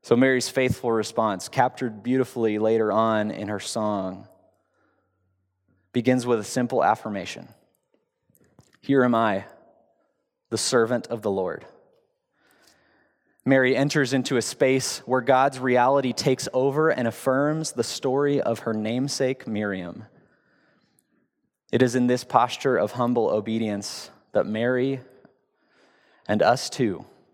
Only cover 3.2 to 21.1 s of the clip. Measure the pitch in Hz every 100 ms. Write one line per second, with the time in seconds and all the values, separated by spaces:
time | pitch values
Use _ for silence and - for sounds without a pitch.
3.2 | 104 - 104 104 - 117 107 101 95 95
4.2 | 107 _ _ _ _ _ _ _ _ _
5.2 | _ _ _ _ _ _ _ 120 117 127
6.2 | 120 113 104 131 120 127 82 110 110 101
7.2 | 92 - - - _ _ _ _ _ _
8.2 | _ _ _ _ _ _ - 139 127 113
9.2 | 113 98 95 - _ _ _ _ _ _
10.2 | _ _ _ 113 - 127 113 123 - 117
11.2 | 107 98 90 78 - - _ _ _ _
12.2 | _ _ _ _ _ _ _ _ _ _
13.2 | _ _ - 135 127 127 143 156 127 131
14.2 | 123 131 - - 131 131 - - - 127
15.2 | 120 127 139 127 127 123 127 139 131 -
16.2 | 143 131 - 127 135 139 156 - 117 -
17.2 | - 131 147 156 156 120 113 - 139 135
18.2 | 143 143 - 113 - 107 107 123 139 -
19.2 | 131 123 - 104 104 95 87 - 110 _
20.2 | _ _ _ _ _ _ _ _ _